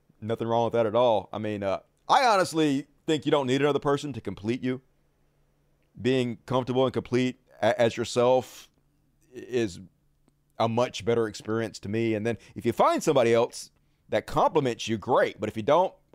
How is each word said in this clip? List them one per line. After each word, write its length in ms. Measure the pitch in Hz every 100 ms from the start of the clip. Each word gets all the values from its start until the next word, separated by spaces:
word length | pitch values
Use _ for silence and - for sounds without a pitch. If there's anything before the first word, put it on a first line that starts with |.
| _ -
Nothing 280 | 107 113 113
wrong 180 | 117 113
with 80 |
that 120 | 117 110
at 100 | 113
all. 340 | 123 104 95
I 60 | 104
mean, 260 | 107 104
uh, 160 | 98 90 - _ -
I 160 | 269 247
honestly 640 | 196 175 160 151 139 - _ -
think 180 | 156 233
you 60 |
don't 160 | 147 127
need 140 | 135
another 180 | 143 139
person 320 | 147 143 143
to 80 | 113
complete 400 | - 92 104 127
you. 200 | 127 127 _ _ _ _ _ _ _ _ _ _ _ -
Being 400 | 117 131 123 110 -
comfortable 380 | 131 123 127
and 100 | 131
complete 460 | 117 - 123 127 - _ -
a-, 180 | 107 -
as 160 | 117 120
yourself 760 | 117 123 120 127 - - - _ _ _ _ _ _
is 460 | 123 104 123 107 92 92 _ _ _ _ _ _ -
a 100 | 113
much 380 | 113 123 - 101
better 200 | 117 110
experience 520 | - 107 113 110 -
to 100 | 98
me. 260 | 110 113 107
And 100 | 113
then 120 | 113 -
if 120 | - 120
you 80 |
find 280 | 110 285 330
somebody 320 | 165 135 117
else 380 | 117 120 - - _ _ _ -
that 180 | 107 -
compliments 640 | 151 262 170 131 113 -
you, 80 | 110
great. 420 | 98 160 139 -
But 80 | 107
if 60 | 113
you 80 |
don't, 300 | 110 160 185 - _